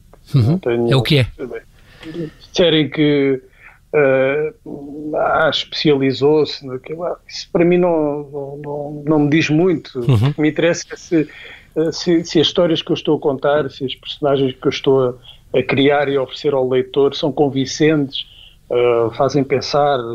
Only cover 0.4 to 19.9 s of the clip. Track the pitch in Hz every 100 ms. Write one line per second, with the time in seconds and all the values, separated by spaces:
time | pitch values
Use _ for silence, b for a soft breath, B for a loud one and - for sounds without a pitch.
0.4 | 113 180 123 120 117 135 113 143 113 -
1.4 | 127 - - B B B 165 165 151 -
2.4 | - - 170 156 135 156 147 143 139 131
3.4 | B B B B _ 151 135 131 131 147
4.4 | 156 - 151 147 143 147 151 156 156 151
5.4 | 160 - - - 156 139 135 120 139 151
6.4 | 147 - 135 127 - 160 175 - - -
7.4 | - 175 170 180 180 160 151 147 143 143
8.4 | 139 143 147 147 147 147 147 156 147 156
9.4 | 147 151 185 151 - 131 120 117 135 147
10.4 | 151 151 165 160 - 156 - 165 147 B
11.4 | B B B 156 165 147 180 170 170 165
12.4 | 139 185 175 165 - 156 - 151 151 131
13.4 | 143 147 135 - 131 - - - 147 139
14.4 | 135 - 147 - 143 135 123 123 B B
15.4 | - 131 120 135 139 143 139 139 127 -
16.4 | 151 139 127 131 127 143 139 139 156 127
17.4 | 143 135 127 - 156 156 135 - B B
18.4 | B B - 123 120 117 113 - 135 143
19.4 | 131 127 - 147 143